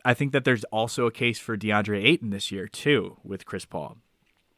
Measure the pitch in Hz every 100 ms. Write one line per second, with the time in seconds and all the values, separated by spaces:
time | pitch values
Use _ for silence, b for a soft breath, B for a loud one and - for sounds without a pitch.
0 | 127 120 143 139 131 117 104 110 113 -
1 | 120 - 120 110 - 107 107 104 104 101
2 | 113 170 107 98 - 98 - - 147 135
3 | - - - 95 - 95 - 82 73 -
4 | _ _ _ _ _